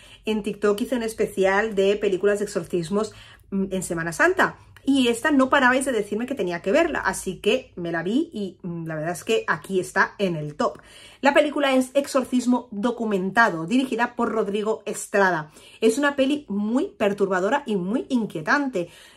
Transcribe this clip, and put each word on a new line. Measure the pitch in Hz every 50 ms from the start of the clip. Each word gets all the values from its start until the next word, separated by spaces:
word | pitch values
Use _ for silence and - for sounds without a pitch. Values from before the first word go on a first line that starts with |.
| - - - - _
en | 220 214 214 208
TikTok | 214 196 - - 208 202 208
hice | 247 247 262
un | 240 226
especial | 220 220 - 208 - - - 185 190 190 202 220 226 208
de | 196 196 196 208
películas | 202 214 196 185 175 196 208 208 202
de | 208
exorcismos, | 202 - 185 160 - - 175 165 156 202 208 220 220 - - - - - - _ _
mm, | 202 190 190 190
en | 190 190
Semana | 180 - 175 165 160 170
Santa. | 160 - 302 349 370 - 220 160 - - - - - - -
Y | 269 277 269 247
esta | 233 233 233 - 311
no | 294 262 262 262
parabais | 302 285 262 247 254 277 254
de | 277
decirme | 240 214 202 - 208 220 240
que | - 269
tenía | 220 185 175 170 170
que | - 190
verla, | 226 311 339 320 - 80
así | - - 185 - - 196 170 156
que | - 202 247 254 - - _
me | 185 170 170
la | 170 165 165
vi | 190 226 294 339 -
y, | - 214 202 180 - _
mm, | - 175 170 170 165
la | 160 160
verdad | 151 151 170 180
es | - -
que | - 226 220 -
aquí | - 175 160 - - 190 185
está | 170 - - 196 226 - - -
en | 202 180 170
el | 151 151 147 -
top. | - 240 - - - - - - - - - - _
La | 247 277 277
película | 330 294 302 - 302 277 269 262
es | 262 254 - -
Exorcismo | 285 285 - - 262 240 - 254 247 233 247 247 247 - -
Documentado, | 202 202 202 240 233 - 226 220 202 185 185 190 - 233 233 208 165 160 165
dirigida | 170 240 254 254 - 233 220 240 240 -
por | - 233 214
Rodrigo | 214 220 202 196 196 214 202 220 214 - -
Estrada. | 214 - - - - - 202 196 185 175 156 151 - - - - - - -
Es | 226 226 226
una | 277 294 285 285
peli | 277 269 269 294 294 - -
muy | 196 202 208 214 240 269 381 403 - -
perturbadora | 220 202 202 202 196 185 190 180 185 208 277 285 285
y | 233 208
muy | 190 175 190 226 320 415 -
inquietante. | 269 240 214 - - 165 156 - 254 285 285 262 254 180 170 - - - - - -